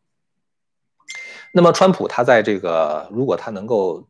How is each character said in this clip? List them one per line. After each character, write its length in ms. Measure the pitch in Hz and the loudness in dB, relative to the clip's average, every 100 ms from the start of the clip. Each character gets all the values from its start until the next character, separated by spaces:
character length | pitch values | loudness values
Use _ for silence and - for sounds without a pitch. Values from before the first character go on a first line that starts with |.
| _ _ _ _ _ _ _ _ _ _ - - - - - | _ _ _ _ _ _ _ _ _ _ -20 -18 -18 -20 -2
那 120 | 185 | 4
么 100 | 170 | 4
川 180 | 160 190 | 6 2
普 160 | 175 95 | 2 -2
他 160 | - | -2
在 200 | 123 113 | 2 2
这 160 | - 98 | 2 -2
个， 500 | 90 82 76 76 80 | -2 -2 -2 -4 -8
如 140 | 107 | -6
果 100 | 131 | -4
他 160 | 85 - | -4 -6
能 160 | 101 110 | -10 -4
够 400 | 110 95 78 | -2 -2 -6